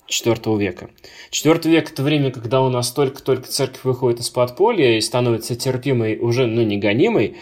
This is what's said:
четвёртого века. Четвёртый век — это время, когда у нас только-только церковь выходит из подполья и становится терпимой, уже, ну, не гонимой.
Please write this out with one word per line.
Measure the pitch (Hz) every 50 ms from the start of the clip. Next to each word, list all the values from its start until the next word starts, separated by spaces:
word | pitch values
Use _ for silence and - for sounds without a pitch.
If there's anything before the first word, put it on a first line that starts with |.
| _
четвёртого | - - - - 117 113 120 - 110 110
века. | 104 101 92 87 - - - - _ - - - - - -
Четвёртый | - - - 147 165 165 160 160 165
век — | 160 156 -
это | - -
время, | 131 135 156 147 139 131
когда | - 120 113 110 135 131 131
у | 131
нас | 123 123 123 -
только-только | - 147 143 131 - - - 139 131 127 -
церковь | - - - 135 131 - - -
выходит | 131 127 123 131 120 117 120
из | 117 -
подполья | - 127 123 123 123 - 190 233 233 180 139 120 113
и | 107
становится | 104 - - 123 123 120 117 110 - - 123
терпимой, | 117 - 135 127 123 - 143 131 120 110 110 110
уже, | - 117 120 117 131 131
ну, | 113 110 120 113
не | 104 101
гонимой. | 101 107 104 104 127 180 233 220 156 107 95 - -